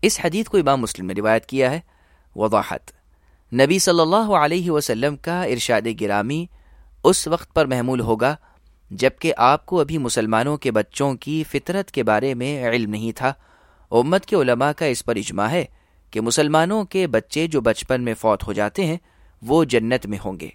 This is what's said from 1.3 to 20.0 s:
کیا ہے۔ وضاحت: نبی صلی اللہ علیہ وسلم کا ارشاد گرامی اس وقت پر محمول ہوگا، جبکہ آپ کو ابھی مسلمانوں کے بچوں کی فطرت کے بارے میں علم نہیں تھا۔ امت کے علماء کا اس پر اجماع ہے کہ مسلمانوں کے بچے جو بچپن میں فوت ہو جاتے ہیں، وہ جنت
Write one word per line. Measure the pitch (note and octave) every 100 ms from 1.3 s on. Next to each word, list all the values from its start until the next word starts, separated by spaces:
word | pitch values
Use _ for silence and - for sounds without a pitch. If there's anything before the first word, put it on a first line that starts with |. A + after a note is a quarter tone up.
| A2+ -
کیا | C3+ B2+
ہے۔ | D3+ - _ _ _ _ -
وضاحت: | G#2+ G#2 F#2+ - - _ _ _ _ _ _
نبی | A#2+ C#3 F#3
صلی | F#3 E3+
اللہ | D#3+ G3
علیہ | A3 F#3+ D3 F3 F3
وسلم | D3+ C#3+ A2+ C#3 C#3+
کا | - F3
ارشاد | F3+ A#2+ - A2+ A2+ A2+
گرامی | G#2 G2+ G#2 D3+ F3 - _ - - _
اس | - F#3 -
وقت | E3 -
پر | - D3
محمول | B2+ A#2+ B2+
ہوگا، | A2+ A2 B2 D3 _ _ _ _ _
جبکہ | G2 C3 - E3 -
آپ | B2 D3+ -
کو | F3+
ابھی | C#3+ D#3
مسلمانوں | B2 A#2 A2 A2 B2+ D3
کے | C3+
بچوں | A2 G#2 - C#3
کی | C3 - D#3 D#3
فطرت | C#3+ - F#3 F#3+
کے | -
بارے | A2 G#2+ C3+
میں | B2 B2+ D3 B2
علم | A#2+ A2
نہیں | G#2+ A2+
تھا۔ | A2 C3 C#3 _ _ _ _ _
امت | A#2 B2 F#3 F#3+
کے | G3+
علماء | B2+ A#2+ C#3
کا | D3 D#3+
اس | B2
پر | - A2+
اجماع | G2+ F2 G#2
ہے | E3+ C#3+ _ _ _ _
کہ | A2
مسلمانوں | A2+ A#2 D3+ D#3 E3 G#3+
کے | G3 F#3+ F3+
بچے | A2+ - - E3
جو | D#3
بچپن | A#2+ A2 - C3
میں | B2
فوت | A2 A2+ G2+ -
ہو |
جاتے | G2+ G#2 - F3+
ہیں، | E3+ _ _ _ _
وہ | A2 D3+
جنت | D3+ A#2+ A2 B2+